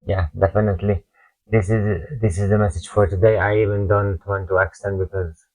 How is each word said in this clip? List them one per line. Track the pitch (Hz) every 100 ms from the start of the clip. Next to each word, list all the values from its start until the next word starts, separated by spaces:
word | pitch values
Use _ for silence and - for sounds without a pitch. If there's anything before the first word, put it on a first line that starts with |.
| -
yeah, | 98 85 95
definitely. | 95 104 107 92 101 95 - _ _ _ _
This | 110 95
is, | 113 104 98 - 135
this | 110 85
is | 101
the | 104
message | 104 87 -
for | - 101
today. | 98 110 110
I | 98 107
even | 107 101 101
don't | 101 101 95 -
want | 98 92
to | 92
extend | 95 - 101 98
because | 92 98 87 80 _